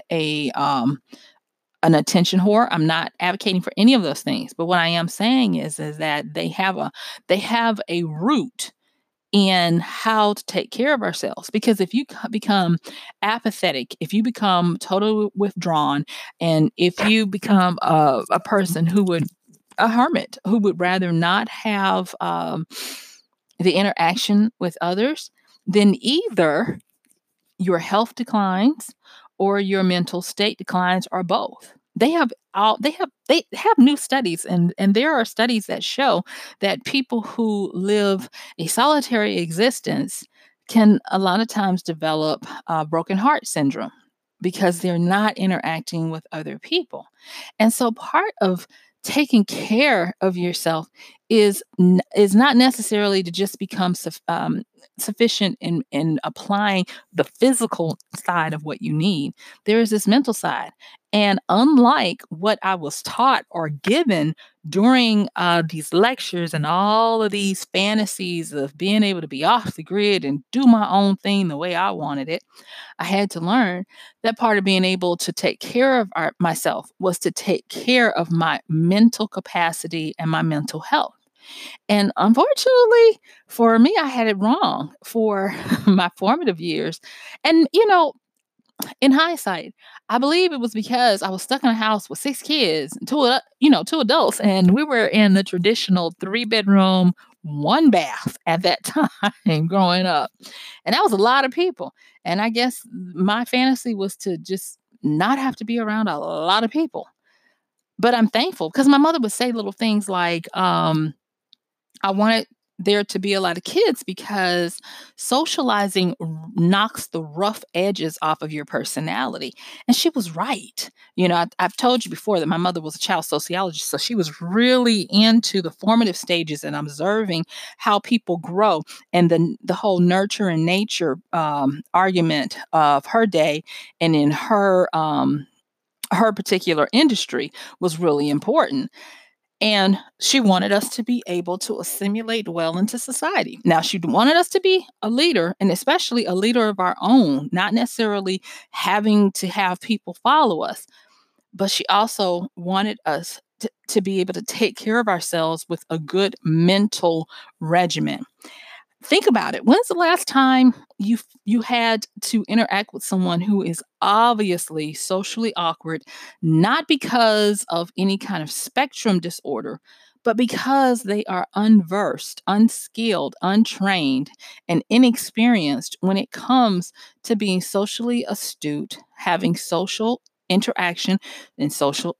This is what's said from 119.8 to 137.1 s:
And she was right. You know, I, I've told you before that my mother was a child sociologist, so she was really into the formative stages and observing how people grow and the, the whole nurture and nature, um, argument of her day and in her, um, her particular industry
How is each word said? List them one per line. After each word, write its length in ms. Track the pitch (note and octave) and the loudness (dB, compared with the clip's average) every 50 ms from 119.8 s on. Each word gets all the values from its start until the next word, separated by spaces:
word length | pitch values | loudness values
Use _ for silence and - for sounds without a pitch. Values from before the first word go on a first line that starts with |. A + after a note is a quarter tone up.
| - - | 0 0
And 80 | A#3+ | 0
she 140 | - - E4+ | 2 2 0
was 260 | - C4+ F#3 E3+ D#3 | 0 -2 -6 -6 -6
right. 540 | E3 G3 C4 - G#3 - - - - - - _ _ - _ - | -6 -4 -4 -4 -8 -8 -14 -12 -12 -12 -12 _ _ -20 _ -2
You 120 | F3+ F#3 F3 | 0 0 2
know, 80 | F3 | 2
I, 100 | E3+ E3+ - - - | 0 -2 -4 -2 -4
I've 180 | F#3 G3 - | -4 -4 -2
told 280 | - C4 B3 B3 A#3+ - | 0 0 0 2 0 -2
you 60 | F3 | -6
before 280 | - - - G#3+ G3+ E3+ | -12 -10 -4 -2 -2 0
that 100 | D3+ D#3+ | 0 -2
my 100 | D#3+ E3 | -2 -2
mother 240 | F3 F3+ F3 E3 | -2 -2 -4 -4
was 120 | D#3 D#3 - | -8 -10 -10
a 40 | - | -8
child 260 | - - F#3 E3 D#3+ | -4 -4 -4 -4 -4
sociologist, 640 | - D3+ C#3+ - - E3+ F#3 G3 F3 D#3 D#3 - - | -4 -4 -6 -4 -4 -4 -4 -4 -4 -6 -8 -8 -6
so 80 | - | -6
she 180 | - - - A#3+ | -6 -6 -4 -2
was 280 | G#3 E3 D3+ D3+ - | -2 -2 -4 -6 -10
really 640 | E3+ E3+ F#3+ A3 A#3+ B3+ B3+ B3+ B3 A#3 A3+ G3+ E3+ - | -8 -2 2 2 4 4 4 4 4 2 2 0 -2 0
into 520 | - G#3 G#3+ A3+ A3+ A#3 - - - F#3+ | 2 4 4 6 6 4 2 2 -2 -2
the 80 | E3+ D#3+ | -4 -4
formative 460 | - - F#3+ G#3 A3+ A#3 A3+ G3 F3 - | -8 -4 0 2 4 4 4 2 0 -4
stages 460 | - - F3 E3+ E3 D#3 D3 C#3+ - | -4 -2 -2 -2 -2 -4 -6 -8 -8
and 120 | D3 D3 | -8 -8
observing 680 | D3 D3+ D3+ C#3+ D3 E3 G3 G#3 A3 A3 F#3+ E3 E3 E3+ _ - - - - - - | -8 -8 -10 -8 -4 -2 0 0 0 -2 -2 -2 -4 -4 _ -10 -18 -18 -18 -16 -4
how 200 | - G#3+ G#3 G3+ | 0 0 0 0
people 380 | - - A#3+ A3 - - F3 | 2 0 -2 -2 0 -2 -4
grow 460 | F3 D3 E3 F3 G3 G#3+ G#3 E3+ D#3+ - - - - - - | -4 -4 -6 -2 0 2 2 2 0 -4 -10 -18 -20 -14 -2
and 180 | - F3 F3 E3 | 2 4 4 4
the, 260 | E3+ E3 E3+ E3 - - - | 4 4 2 0 -2 -8 -4
the 100 | - F3 | -6 -6
whole 260 | - - G#3 F#3 F3 | -2 0 0 2 2
nurture 480 | F3 F3 F3+ F#3+ G3 G#3 - - G#3 F3+ | 2 2 2 2 0 -2 -2 -2 -2 0
and 180 | E3 D#3+ D#3+ | 0 0 0
nature, 500 | E3+ F#3 G3 G#3 - - - E3+ D3+ C3 F3 _ - | 0 0 0 -2 -2 -4 -4 -2 -2 -4 -4 _ -6
um, 500 | - E3+ D#3 D3+ D3 C#3+ C#3 C3+ C#3+ D3 - - - | -4 -4 -2 -2 -2 -2 -2 -2 -4 -6 -12 -2 0
argument 640 | F3 F#3+ F#3+ F3+ F3 E3 D#3+ D#3 D3 B2+ - - - - - - | 2 2 2 2 2 0 2 0 -2 -4 -6 -8 -14 -12 -2 0
of 320 | D#3+ D3+ D3 C#3+ C#3 - | 2 4 4 2 2 0
her 200 | - - A3+ A3+ | 0 0 0 0
day 380 | G3+ F3 D#3+ D3+ D#3 D3 D#3 - - - - - - _ - | 2 2 2 2 2 0 -4 -8 -14 -20 -20 -20 -18 _ -2
and 140 | E3+ E3 D#3+ | 0 2 4
in 160 | D3 D3 D3 | 4 4 2
her, 640 | D3+ - - - A3 G3+ G3 G3 F#3 F#3 F3 - - | 0 -2 -2 0 2 2 4 4 4 4 2 2 0
um, 520 | D#3+ D#3 D#3 D3 C3+ C3 C3+ C#3+ C#3+ C#3 _ _ _ _ _ _ _ _ _ _ - - - | -2 -2 0 0 0 0 0 0 -2 -6 _ _ _ _ _ _ _ _ _ _ -16 -6 -4
her 180 | F#3 F3 A3+ A3 | 0 2 2 2
particular 560 | G#3 G#3 - - G3 F#3 - F#3 D#3+ D3+ C#3+ - | 2 -2 -4 -2 -2 -2 0 0 0 0 0 2
industry 580 | - B3 D#4+ C#4 | 2 4 4 4